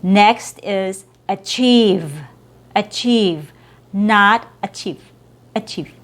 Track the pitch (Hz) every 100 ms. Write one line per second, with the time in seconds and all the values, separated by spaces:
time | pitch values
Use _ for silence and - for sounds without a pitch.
0 | 180 196 208 233 - - - 196 190 190
1 | - _ - 196 - - 254 240 220 180
2 | 160 147 139 - _ _ _ - 208 -
3 | 240 240 196 160 147 _ _ _ _ 196
4 | 208 214 202 226 - _ - - - 147
5 | - _ _ _ _ 220 208 - 151 -